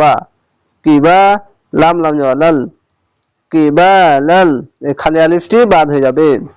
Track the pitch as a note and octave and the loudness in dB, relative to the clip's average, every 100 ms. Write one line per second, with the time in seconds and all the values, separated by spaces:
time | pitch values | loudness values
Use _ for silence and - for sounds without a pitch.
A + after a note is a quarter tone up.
0 | D3+ A#2 - _ _ _ _ _ D#3+ D3 | 0 -2 -6 _ _ _ _ _ 0 2
1 | D#3+ F#3 G3 G3+ - _ _ - D#3+ F3 | 2 2 2 0 -6 _ _ -2 0 0
2 | D#3+ D3+ C3+ C3 E3 D3+ B2 - _ _ | -2 -2 -2 0 0 0 -4 -14 _ _
3 | _ _ _ _ _ D#3+ D3+ D3 F#3 G3 | _ _ _ _ _ -2 0 2 2 4
4 | F3 C#3 D3 F#3 F3+ C3 - _ C#3+ C#3 | 2 0 0 0 0 -2 -8 _ -10 -6
5 | D#3 D#3+ D#3+ F3 - A3+ A#3 F3+ D3+ C#3+ | -4 -2 0 -2 -2 0 2 2 0 -2
6 | C3+ C3 D#3 A#2+ - | -2 0 0 -2 -6